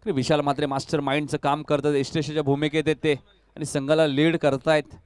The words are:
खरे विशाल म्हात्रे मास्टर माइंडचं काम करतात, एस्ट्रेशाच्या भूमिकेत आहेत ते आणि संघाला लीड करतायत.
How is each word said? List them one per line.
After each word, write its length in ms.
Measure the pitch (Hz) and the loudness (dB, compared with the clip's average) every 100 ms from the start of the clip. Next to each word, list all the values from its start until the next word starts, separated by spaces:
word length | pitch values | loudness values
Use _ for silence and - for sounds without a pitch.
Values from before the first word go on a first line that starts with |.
| - | -2
खरे 60 | |
विशाल 300 | 147 117 151 | -2 0 0
म्हात्रे 240 | 143 135 147 | 0 -2 -2
मास्टर 340 | 135 - 156 | -4 -2 -2
माइंडचं 380 | 139 143 147 147 | 0 -2 -2 -2
काम 240 | 143 147 | -2 -2
करतात, 300 | 151 147 143 143 | 0 0 2 0
एस्ट्रेशाच्या 480 | 131 165 143 151 | -2 -4 -4 -2
भूमिकेत 400 | 143 139 151 151 151 | 0 0 0 0 0
आहेत 180 | 156 | 0
ते 100 | 160 139 - _ _ - | 0 -2 -4 _ _ -10
आणि 80 | 151 | -6
संघाला 420 | 151 135 156 160 | -4 0 2 4
लीड 300 | 135 160 160 | 4 2 2
करतायत. 580 | 151 135 160 156 143 - | 0 0 2 0 0 -14